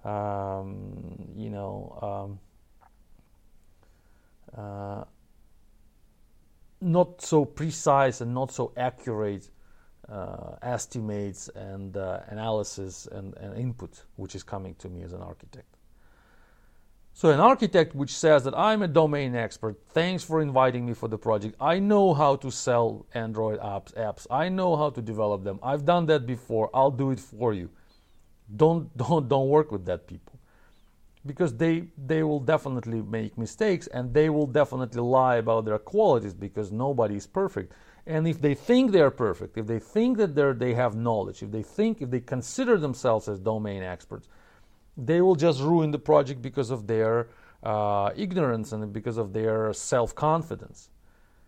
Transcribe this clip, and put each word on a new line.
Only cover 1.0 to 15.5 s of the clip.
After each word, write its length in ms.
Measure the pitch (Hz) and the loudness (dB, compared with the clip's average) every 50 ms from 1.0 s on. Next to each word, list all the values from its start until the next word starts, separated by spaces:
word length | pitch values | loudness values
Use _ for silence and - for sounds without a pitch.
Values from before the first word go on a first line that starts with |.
| 101 85 90 - 92 - - | -14 -14 -14 -14 -16 -16 -14
you 140 | 101 110 110 | -12 -12 -10
know, 480 | 104 101 101 98 98 101 98 - - - - | -10 -8 -8 -8 -10 -10 -12 -14 -14 -10 -8
um, 360 | 104 101 101 98 101 101 98 - _ _ _ _ _ _ _ _ _ _ _ _ _ - - _ _ _ _ _ - _ - _ _ _ _ _ _ _ _ _ _ _ _ _ _ _ _ - - - | -8 -8 -8 -10 -10 -12 -16 -18 _ _ _ _ _ _ _ _ _ _ _ _ _ -20 -20 _ _ _ _ _ -20 _ -20 _ _ _ _ _ _ _ _ _ _ _ _ _ _ _ _ -20 -20 -16
uh, 480 | - 104 101 101 101 101 101 101 104 - - _ _ _ _ _ _ - _ _ _ _ _ _ _ _ _ _ _ _ _ _ _ _ _ _ _ _ _ _ _ - - _ - | -14 -12 -12 -10 -10 -10 -10 -10 -10 -12 -14 _ _ _ _ _ _ -20 _ _ _ _ _ _ _ _ _ _ _ _ _ _ _ _ _ _ _ _ _ _ _ -20 -20 _ -6
not 400 | 190 180 160 180 180 175 175 - | 0 2 4 4 4 2 0 -14
so 240 | - - - 156 143 | -4 2 4 4 4
precise 800 | - - - 151 165 156 - - 156 139 139 139 135 123 - 120 | 2 -2 -6 -6 -6 -6 -2 2 4 4 6 4 4 2 -2 -6
and 100 | 117 123 | -6 -4
not 180 | 127 131 131 | -4 -4 -6
so 220 | - - 123 113 - - | -4 -6 -6 -6 -4 -4
accurate, 720 | 123 127 123 - - - 113 107 107 104 101 95 98 - - _ - - - - - _ - _ - - | -4 -4 -4 -6 -8 -6 -4 -2 -2 -2 -4 -6 -8 -14 -20 _ -20 -20 -20 -20 -20 _ -20 _ -20 -16
uh, 480 | 107 101 90 92 95 - - - - - | -12 -12 -10 -10 -12 -12 -14 -14 -16 -12
estimates 880 | - 123 123 113 - - - 127 110 107 104 104 101 101 92 - - - - | -8 -6 -6 -6 -6 -8 -8 -8 -6 -6 -4 -4 -6 -6 -8 -10 -14 -16 -16
and, 420 | 101 101 98 95 98 95 95 92 | -14 -14 -12 -12 -12 -12 -10 -8
uh, 240 | 101 95 92 92 95 - - | -8 -6 -6 -6 -8 -10 -12
analysis 800 | 104 107 110 113 110 107 104 - - - 98 95 87 - - | -10 -8 -4 -2 -2 -2 -2 -4 -6 -10 -10 -10 -10 -14 -16
and, 280 | - - 101 98 95 - - | -16 -14 -12 -12 -12 -14 -14
and 180 | 98 101 101 | -14 -12 -8
input, 480 | - 123 127 117 120 - 87 - - - - - | -6 -6 -6 -6 -8 -12 -16 -16 -18 -20 -20 -16
which 180 | - 95 92 - | -14 -14 -12 -12
is 80 | 95 - | -14 -14
coming 320 | - - 98 95 92 92 | -10 -10 -10 -10 -12 -14
to 160 | - - 98 | -14 -14 -14
me 120 | 90 87 87 | -12 -12 -12
as 120 | 87 87 | -12 -12
an 80 | 92 90 | -14 -14
architect. 560 | 90 90 - - 104 | -14 -16 -18 -20 -20